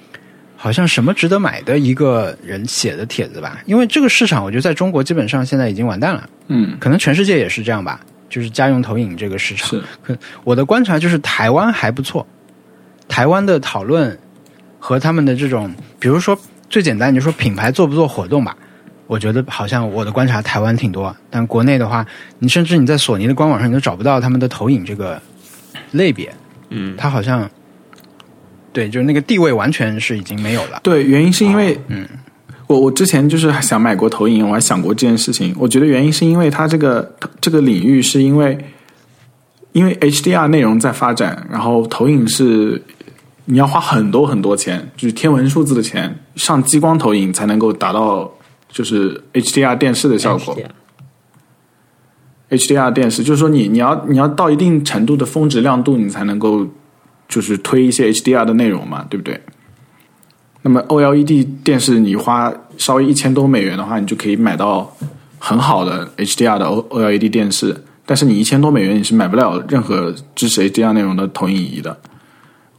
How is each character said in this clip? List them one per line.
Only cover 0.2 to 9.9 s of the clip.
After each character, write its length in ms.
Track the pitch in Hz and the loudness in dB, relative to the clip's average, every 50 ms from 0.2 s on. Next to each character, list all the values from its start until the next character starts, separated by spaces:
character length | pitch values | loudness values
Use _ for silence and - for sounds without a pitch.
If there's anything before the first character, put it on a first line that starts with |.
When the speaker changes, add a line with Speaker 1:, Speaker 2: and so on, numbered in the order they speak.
| - - - - - - - | -20 -20 -20 -20 -20 -20 -20
Speaker 1:
好 160 | - - 110 | -8 -6 -2
像 160 | 117 180 180 | 0 0 2
什 160 | 165 - 135 113 | 2 2 2 0
么 80 | 156 | 0
值 160 | 202 - 165 | 0 0 0
得 120 | 170 196 202 | 0 0 0
买 200 | 190 139 - - - | 0 -2 -4 -4 -4
的 160 | - 135 151 | -2 0 0
一 120 | 139 127 131 | 2 0 0
个 420 | 135 151 131 120 113 101 80 - - - | 2 0 0 2 0 -2 -4 -8 -12 -14
人 200 | - 98 98 110 | -12 -10 -10 -8
写 280 | 123 - - - - - | -8 -6 -4 -4 -4 -6
的 80 | - 110 | -6 -10
帖 240 | 120 - - - - | -8 -8 -8 -8 -8
子 120 | - - | -10 -14
吧， 180 | 160 - - - - | -14 -14 -14 -12 -4
因 100 | - 202 | 0 2
为 120 | 247 247 | 2 2
这 120 | 214 - 311 | 2 2 2
个 80 | 277 | 2
市 200 | 220 - - 240 | 2 2 2 2
场 160 | - 160 110 101 | 2 0 -2 -2
我 80 | 98 | -2
觉 60 | 107 | -4
得 40 | 127 | -2
在 140 | 151 175 151 | 0 -2 -2
中 160 | - 185 190 | 0 -2 -2
国 120 | 170 139 135 | 0 -2 -2
基 80 | - | 0
本 160 | 170 160 104 | -2 -2 -2
上 160 | 110 139 135 127 | -2 -2 -4 -2
现 140 | 131 143 | -2 -2
在 120 | 135 127 110 | -2 0 -2
已 40 | 98 | -2
经 140 | 104 120 | -2 -4
完 120 | 117 95 98 | -4 -2 -2
蛋 140 | 143 185 170 | -2 -2 -4
了。 160 | - - - - _ _ - | -4 -8 -16 -20 _ _ -2
Speaker 2:
嗯。 280 | 139 120 104 92 - - | 0 0 0 0 -4 -2
Speaker 1:
可 80 | - | 0
能 120 | 127 151 202 | 0 2 2
全 160 | - 147 147 | 2 2 2
世 100 | 180 202 | 2 2
界 140 | 202 185 143 | 2 2 2
也 100 | 98 90 | 0 -2
是 140 | - 117 107 | -4 -6 -4
这 80 | 117 | -4
样 120 | 110 101 90 | -4 -4 -4
吧， 160 | 85 65 - - - - _ _ _ | -8 -10 -10 -14 -20 -20 _ _ _
就 120 | - 123 | -10 -8
是 80 | 117 113 | -8 -6
家 200 | 110 139 120 139 | -2 0 2 2
用 120 | 131 127 | 2 0
投 160 | 110 98 107 | 0 -2 -2
影 200 | 117 117 95 87 | -4 -4 -4 -6
这 100 | 85 107 | -8 -8
个 100 | 101 95 | -8 -6
市 180 | 98 - - 101 | -6 -6 -6 -6
场。 140 | 98 - - | -6 -6 -6
Speaker 2:
是。 140 | - 101 - - | -6 -6 -8 -10